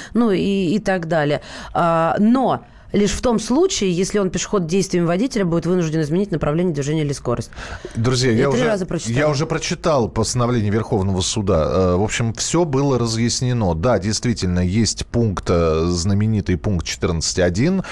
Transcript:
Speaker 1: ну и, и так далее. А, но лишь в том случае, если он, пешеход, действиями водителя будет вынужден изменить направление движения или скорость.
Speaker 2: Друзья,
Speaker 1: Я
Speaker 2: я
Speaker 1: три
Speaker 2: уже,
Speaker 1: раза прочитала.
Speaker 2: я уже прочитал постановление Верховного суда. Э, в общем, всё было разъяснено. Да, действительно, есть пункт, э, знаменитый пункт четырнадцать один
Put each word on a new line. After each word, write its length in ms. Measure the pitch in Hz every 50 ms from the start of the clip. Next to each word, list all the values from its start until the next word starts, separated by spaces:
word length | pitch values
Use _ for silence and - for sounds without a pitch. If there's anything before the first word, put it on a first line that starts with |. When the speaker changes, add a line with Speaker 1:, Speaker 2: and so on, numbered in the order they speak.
| - - -
Speaker 1:
ну 200 | 214 240 226 190
и, 420 | 170 - 196 196 196 190 156 190
и 40 | 208
так 280 | - 196 190 185 165 160
далее. 320 | 170 160 147 143 147 139 - - - - - - -
А, 440 | - 170 170 165 165 165 165 - -
но 480 | 208 220 247 269 254 190 143 120 - - - - - - -
лишь 180 | 208 208 190
в 100 | - -
том 180 | - 247 226 208
случае, 520 | 214 - 247 302 359 381 - - 208 185 175
если 260 | 165 190 185 - 208
он, 120 | 196 180
пешеход, 360 | 160 180 - - - 202 175
действиями 400 | 156 175 196 180 - - 180 175
водителя 380 | 160 170 180 240 269 - 233 196
будет 220 | 170 165 170 165
вынужден 340 | 165 185 180 170 156 151 160
изменить 300 | 156 139 160 185 208 196
направление 420 | 170 151 - 151 151 165 180 185 156
движения 300 | 143 135 143 156 160 151
или 100 | 143 139
скорость. 380 | - - 127 120 113 110 - - - - - - - - - -
Speaker 2:
Друзья, 360 | 117 110 127 131 120 123 131
Speaker 1:
Я 80 | 113 113
Speaker 2:
я 120 | 135 139
Speaker 1:
три 100 | 135 -
Speaker 2:
уже, 80 | - -
Speaker 1:
раза 180 | 214 190 190
прочитала. 320 | 156 - 165 - 110 117 131
Speaker 2:
я 100 | 147 151
уже 160 | 147 131 160
прочитал 640 | 160 165 160 - - 175 - - 180 151 135 113 92
постановление 640 | - 113 110 - - 123 120 117 123 120 104 104
Верховного 500 | 98 113 107 - 127 104 95 98 95 92
суда. 440 | 92 - - 117 101 95 95 80 76
Э, 320 | 71 - 92 95 90 87
в 60 | 90 104
общем, 300 | 107 - - 117 113 107
всё 320 | - - - - 165 175
было 340 | 160 135 131 143 143 131 117
разъяснено. 760 | 120 117 110 110 117 117 - - 131 123 123 120 110 90 82
Да, 240 | 80 85 123 120 98
действительно, 640 | 85 107 104 - - 123 110 - - 90 90 90
есть 440 | 90 90 92 113 110 - - - -
пункт, 400 | - - 120 117 110 92 - - -
э, 360 | 95 85 85 80 78 80 82 87
знаменитый 680 | 87 87 82 101 98 98 107 110 110 104 92 - 92
пункт 300 | 85 - 110 101 85 80
четырнадцать 540 | - - - - 95 85 80 - - - 92
один 420 | 87 90 82 95 127 175 190 190 175 -